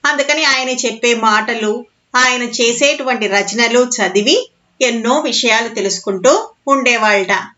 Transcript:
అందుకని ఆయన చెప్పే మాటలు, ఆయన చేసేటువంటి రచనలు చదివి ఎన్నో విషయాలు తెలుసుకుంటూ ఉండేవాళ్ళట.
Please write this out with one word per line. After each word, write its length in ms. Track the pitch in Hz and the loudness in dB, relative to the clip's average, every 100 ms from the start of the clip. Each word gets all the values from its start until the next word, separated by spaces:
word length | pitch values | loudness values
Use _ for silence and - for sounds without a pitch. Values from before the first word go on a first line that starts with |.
అందుకని 400 | 285 294 277 302 | -2 -2 -2 0
ఆయన 240 | 302 262 254 | 0 0 -2
చెప్పే 460 | 247 240 220 240 | -4 -4 -2 -2
మాటలు, 720 | 233 220 214 220 226 214 233 240 _ _ 247 | 2 2 2 0 -2 -2 -4 -8 _ _ 0
ఆయన 260 | 254 247 | 2 0
చేసేటువంటి 840 | 240 226 233 240 277 294 262 233 208 | -4 0 0 2 0 2 -2 -2 0
రచనలు 540 | 196 196 214 233 240 | 0 -2 0 2 2
చదివి 680 | 247 - 185 190 214 403 508 _ _ _ | 2 0 0 0 2 0 0 _ _ _
ఎన్నో 380 | 254 233 226 285 | -2 0 0 0
విషయాలు 480 | 302 - 233 220 233 | 0 -2 0 0 -2
తెలుసుకుంటూ 800 | 226 196 - - 190 240 381 - _ - | -4 -4 -4 -6 0 2 2 0 _ -2
ఉండేవాళ్ళట. 800 | 269 254 233 214 202 185 190 - | 0 2 2 2 0 0 -4 -4